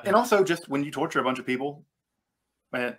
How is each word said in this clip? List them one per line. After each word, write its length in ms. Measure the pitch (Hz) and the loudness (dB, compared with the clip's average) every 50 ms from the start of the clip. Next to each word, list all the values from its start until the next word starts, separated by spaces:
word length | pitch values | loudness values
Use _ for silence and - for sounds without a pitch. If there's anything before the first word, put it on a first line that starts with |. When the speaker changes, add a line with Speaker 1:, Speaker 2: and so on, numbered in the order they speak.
| - | 2
Speaker 1:
and 40 | 202 | 2
Speaker 2:
Yeah. 60 | 190 | 4
Speaker 1:
also 300 | 220 247 240 214 202 185 | 4 4 4 4 4 4
just 260 | - 170 165 - - | 4 2 -2 -2 -4
when 140 | 139 139 143 | -4 -4 -4
you 80 | 147 | -4
torture 280 | 143 139 156 160 - 151 | -4 -4 -4 -2 0 0
a 40 | 123 | 0
bunch 160 | 127 127 123 | 0 -2 -2
of 60 | - | -2
people, 400 | - 127 127 135 147 147 - - _ _ _ _ _ _ _ _ _ _ _ _ _ _ _ _ - - | -4 -2 -2 -2 -6 -8 -10 -18 _ _ _ _ _ _ _ _ _ _ _ _ _ _ _ _ -8 -6
and, 220 | 123 123 120 120 | -4 -4 -4 -6